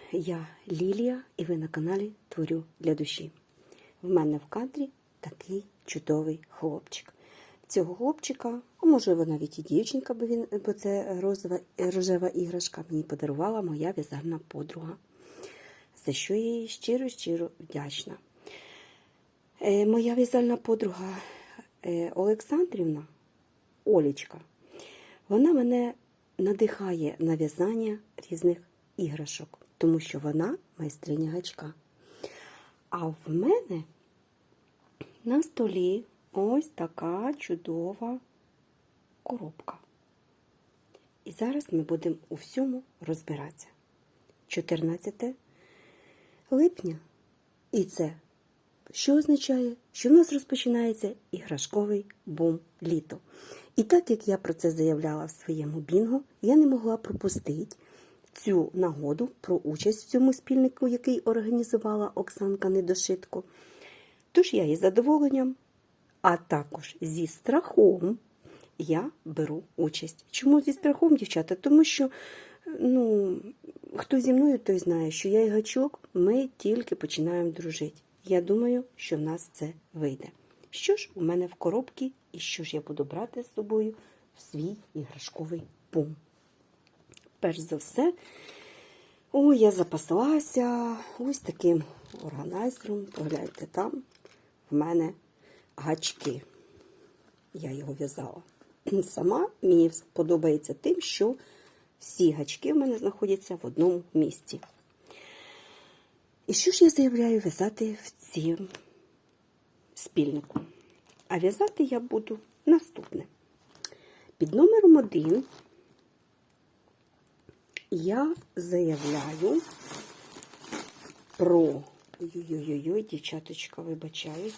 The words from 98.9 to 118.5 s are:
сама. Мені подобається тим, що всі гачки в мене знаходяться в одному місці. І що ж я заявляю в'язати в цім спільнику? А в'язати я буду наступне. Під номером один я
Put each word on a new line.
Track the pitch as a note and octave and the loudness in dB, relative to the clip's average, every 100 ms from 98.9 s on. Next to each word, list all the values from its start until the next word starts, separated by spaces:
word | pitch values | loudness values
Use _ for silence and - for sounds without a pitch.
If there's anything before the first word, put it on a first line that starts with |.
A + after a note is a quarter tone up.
| G3 | 0
сама. | - - F3 B3 F#4+ - | 0 0 2 0 -2 0
Мені | F#3+ E3+ E3 D#3+ - | 4 6 6 2 -8
подобається | - D#3+ E3+ D#3+ D#3 - | -2 2 2 2 2 -2
тим, | C#3+ - F4+ | -4 -2 -2
що | - - G#3+ C4 - - - _ _ _ | -2 0 0 0 -10 -20 -20 _ _ _
всі | - - F3 | 0 4 4
гачки | D3+ C#3+ - C#4 | 2 -4 -6 0
в | D4+ | 2
мене | C4+ A3+ | 2 0
знаходяться | G3 G3 G#3 F#3+ - | -2 -2 -2 -2 -4
в | F3 B2 | -8 -6
одному | C#3 F3 F3 F3 | 2 2 2 0
місці. | D#3+ D3+ - - - - _ _ _ - - - - - - - - - _ _ _ _ _ - | 2 2 0 -10 -14 -16 _ _ _ -20 -20 -20 -20 -20 -20 -20 -20 -20 _ _ _ _ _ -4
І | |
що | - F4+ | 0 2
ж | - | 8
я | E4+ | 8
заявляю | D4+ C4+ A#3+ A#3 A3+ | 8 4 4 2 2
в'язати | F#3 D#3 G3 G#3+ A3 G#3+ | 0 0 -2 -2 -6 -6
в | - | -14
цім | - - E3 D#3 E3 F#3+ - - _ _ _ _ _ _ _ _ _ _ | -4 0 0 0 -4 -6 -14 -20 _ _ _ _ _ _ _ _ _ _
спільнику? | - - - C#3+ D3 - - - - _ _ _ - - | -10 -4 0 0 -2 -6 -10 -10 -20 _ _ _ -20 -6
А | F#3 | 0
в'язати | F#3 G#3+ G#4 - | 0 0 0 0
я | C4+ A#3+ | 0 -2
буду | B3 A3 G#3+ G#3+ - _ - | -4 -6 -4 -12 -14 _ 4
наступне. | E4 - - - - - _ _ _ _ - - - - - _ - | 4 4 -10 -10 -10 -10 _ _ _ _ -10 -10 -10 -20 -20 _ -6
Під | D#3 | -2
номером | G3 F#4 A4+ G4 D#4 | 6 8 10 10 10
один | G#3+ E3+ D#3 G#3 - - - _ _ _ _ _ _ _ _ _ _ _ _ _ _ _ _ _ _ - _ - - | 8 0 2 0 0 -12 -20 _ _ _ _ _ _ _ _ _ _ _ _ _ _ _ _ _ _ -20 _ -18 -8
я | F3 E3+ A3+ D4+ F4 - | -6 -2 0 -2 -4 -10